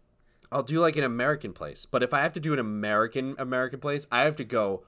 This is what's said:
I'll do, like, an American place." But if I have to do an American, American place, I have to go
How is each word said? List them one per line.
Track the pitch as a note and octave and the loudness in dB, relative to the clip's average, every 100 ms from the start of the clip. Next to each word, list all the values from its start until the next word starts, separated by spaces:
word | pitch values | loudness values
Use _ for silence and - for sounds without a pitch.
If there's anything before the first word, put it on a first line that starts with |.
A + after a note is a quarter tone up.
| _ _ _ _ _ | _ _ _ _ _
I'll | C#3+ | -4
do, | B2+ D#3+ | 0 4
like, | E3 D3+ | 4 4
an | C3 | 0
American | A#2 C3+ D3 G#2 | 0 0 0 -6
place." | - D2+ - - | -10 -10 -10 -4
But | B2 | 0
if | B2 | 2
I | C#3+ | 2
have | D#3 | 0
to | E3 | -2
do | D3+ | -2
an | C#3+ | 0
American, | A2 G#2+ G#2 G#2+ A2+ C3+ C3 C3+ | 0 -2 2 2 2 0 -4 -6
American | B2+ B2+ B2+ C3 | -4 -2 -2 -4
place, | D3 C#3+ C#3+ | -4 -4 0
I | A#2+ | 2
have | D3 D3+ | 2 0
to | |
go | A2 A#2 G2+ F#2 | -2 0 0 -2